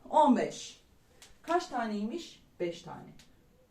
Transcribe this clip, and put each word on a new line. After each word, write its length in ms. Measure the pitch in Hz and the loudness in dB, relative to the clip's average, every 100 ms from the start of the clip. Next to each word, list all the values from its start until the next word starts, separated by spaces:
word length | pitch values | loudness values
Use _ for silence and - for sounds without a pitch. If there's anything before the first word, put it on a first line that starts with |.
| - | 0
on 280 | 302 294 214 | 6 6 6
beş. 460 | - - - - _ _ _ - - - | 0 -6 -16 -20 _ _ _ -20 -20 -14
Kaç 260 | - 349 - | -2 -2 0
taneymiş? 760 | 254 226 208 220 339 - - _ - | -6 -4 -4 -6 -8 -12 -20 _ -8
Beş 220 | 175 - | -6 -6
tane. 320 | 156 139 143 - - _ _ _ _ | -14 -16 -18 -20 -20 _ _ _ _